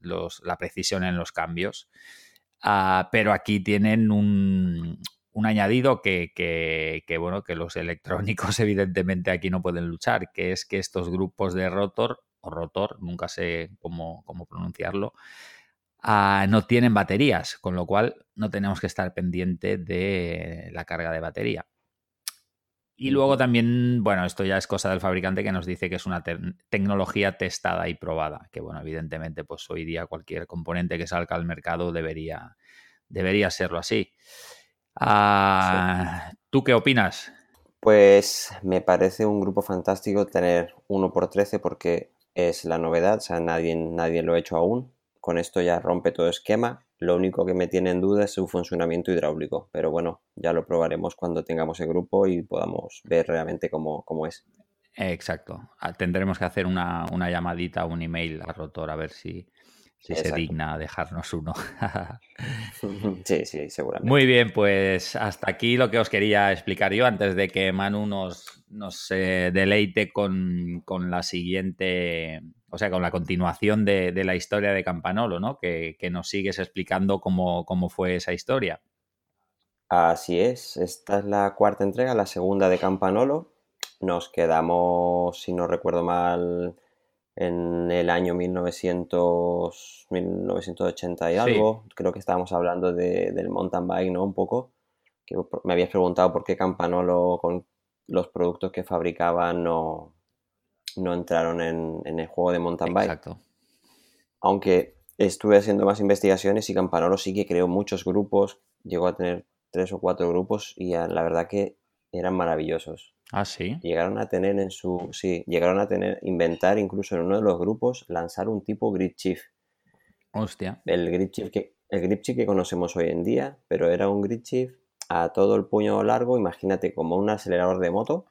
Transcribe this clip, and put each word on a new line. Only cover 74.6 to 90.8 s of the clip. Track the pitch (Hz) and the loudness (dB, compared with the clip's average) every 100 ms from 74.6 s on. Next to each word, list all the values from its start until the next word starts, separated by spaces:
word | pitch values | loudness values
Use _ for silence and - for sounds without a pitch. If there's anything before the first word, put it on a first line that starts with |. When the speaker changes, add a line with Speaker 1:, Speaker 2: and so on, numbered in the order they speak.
| 101 | 2
Speaker 1:
de | 98 | 0
Campanolo, | 90 87 92 101 117 87 | -2 -4 -2 -2 0 -2
¿no? | 110 139 | -4 -4
Que, | 90 82 80 - | -4 -4 -6 -6
que | 92 | -6
nos | 87 - | -6 -4
sigues | 101 98 92 | -4 -2 -4
explicando | 92 95 90 92 98 98 | -6 -6 -2 0 2 0
cómo, | 95 92 90 87 | 0 0 0 -2
cómo | - 90 87 | -2 -2 -2
fue | - 92 90 | -2 -2 0
esa | - | -2
historia. | 87 - 131 95 78 _ _ _ _ _ _ _ _ _ _ - | -6 -2 -2 -2 -6 _ _ _ _ _ _ _ _ _ _ 0
Speaker 2:
Así | 90 85 82 - 87 | 4 4 4 0 2
es, | 117 127 - - | 2 0 -8 -6
esta | - - - 101 | -6 -6 -2 -2
es | |
la | 101 101 98 | 2 2 2
cuarta | - 104 98 | 4 2 4
entrega, | 101 110 127 | 0 0 0
la | 113 98 | 2 0
segunda | 90 92 98 95 | 0 0 4 4
de | 90 | 4
Campanolo. | 95 95 95 98 135 156 - _ _ - - - | 2 2 2 2 2 0 -4 _ _ -18 -16 -6
Nos | 95 87 - | -2 -2 -2
quedamos, | - 82 80 82 87 87 87 87 87 87 - | 0 2 4 2 2 2 2 2 2 0 -4
si | - | -6
no | 90 85 | -2 0
recuerdo | 87 87 85 | 0 0 0
mal, | 87 87 87 87 87 87 87 - _ _ _ _ _ | 2 2 2 0 -2 -2 -4 -8 _ _ _ _ _
en | - 90 87 85 85 87 | -6 -2 -2 -2 -2 0
el | 87 87 | 2 2
año | 85 90 | 2 2
mil | 90 90 | 0 -2
novecientos, | 90 87 - 90 90 87 87 87 87 87 87 85 - - - - | -2 -4 -2 -2 -2 -2 0 2 2 0 0 -4 -8 -20 -20 -6
mil | 90 90 90 | -4 -4 -4
novecientos | 92 90 90 85 | -4 -4 -6 -4